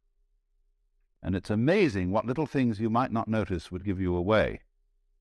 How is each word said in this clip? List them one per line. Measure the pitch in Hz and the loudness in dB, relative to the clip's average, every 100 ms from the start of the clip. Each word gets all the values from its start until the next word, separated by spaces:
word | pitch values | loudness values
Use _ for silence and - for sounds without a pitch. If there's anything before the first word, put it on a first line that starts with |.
| _ _ _ _ _ _ _ _ _ _ _ _ | _ _ _ _ _ _ _ _ _ _ _ _
And | - | -4
it's | 92 - | -4 0
amazing | 107 127 202 170 98 90 | 0 2 4 2 2 0
what | 104 113 | 0 -2
little | 131 143 | -4 -2
things | 143 123 104 | 0 0 0
you | 113 | 0
might | 113 131 | 0 0
not | 113 107 | -2 -2
notice | 110 98 90 - | -2 -2 -4 -6
would | 90 98 | -6 -4
give | 95 | -2
you | 92 87 | 0 0
away. | 87 107 69 53 - _ _ _ _ _ | 2 2 2 -2 -14 _ _ _ _ _